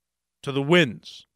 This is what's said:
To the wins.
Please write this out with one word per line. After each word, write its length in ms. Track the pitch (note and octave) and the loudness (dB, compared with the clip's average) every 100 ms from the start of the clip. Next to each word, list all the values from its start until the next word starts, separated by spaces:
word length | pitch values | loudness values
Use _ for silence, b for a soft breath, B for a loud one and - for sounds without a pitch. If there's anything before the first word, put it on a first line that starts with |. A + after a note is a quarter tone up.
| _ _ _ _ | _ _ _ _
To 80 | C#3 | -8
the 100 | C3+ | -4
wins. 640 | C#3 F3 C3+ G#2 - - _ | 2 2 2 -4 -18 -20 _